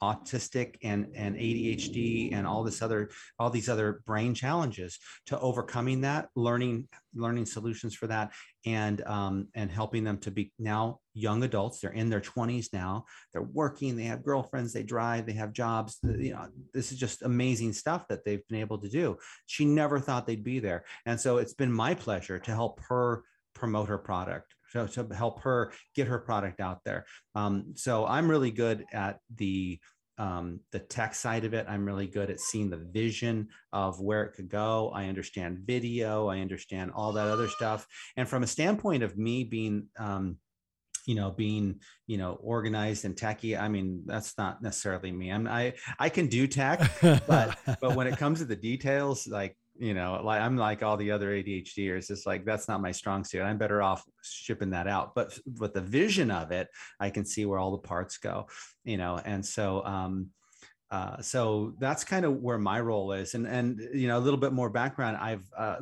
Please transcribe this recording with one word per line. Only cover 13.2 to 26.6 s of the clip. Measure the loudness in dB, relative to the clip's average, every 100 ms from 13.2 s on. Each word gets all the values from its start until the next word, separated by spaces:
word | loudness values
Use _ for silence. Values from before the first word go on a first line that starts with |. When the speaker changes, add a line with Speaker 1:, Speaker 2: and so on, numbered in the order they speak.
| -8
Speaker 1:
They're | -6
working, | -4 0 0 0 -2 -2
they |
have | -2 -4
girlfriends, | 0 0 0 -4 -4
they | -4
drive, | -2 0 0 0
they | -2
have | -4 -4
jobs. | -2 0 0 -2 -2
The, | -2 0
you | -2
know, | -4 -12 -14 -8
this | -6 -4
is | -4
just | -4 -2
amazing | 0 2 4 2 0
stuff | -2 -2 -2 -2
that | -4
they've | -2 -4 -2
been | -4
able | -4 -4
to | -4
do. | 0 0 0 -8 -20 -10
She | 2
never | 6 6 4 2
thought | 2 0 0
they'd | -2
be | -2 -2
there. | 0 -2 -6 -10 -2
And | 0
so | 4 4
it's | 2
been | 0 2
my | 4 2
pleasure | 0 0 -2 -2 -6
to | -2
help | 0 -2 -4 -2
her | 2 2 0 -6 _ _
promote | -6 0 0 0
her | -2
product, | -2 -4 -2 -6 -10 -20 _
so | -4 -4
to | -4 -6
help | 0 -2 0
her | 2 2 2 -4 -8
get | -2 0
her | 0
product | 0 0 0 -2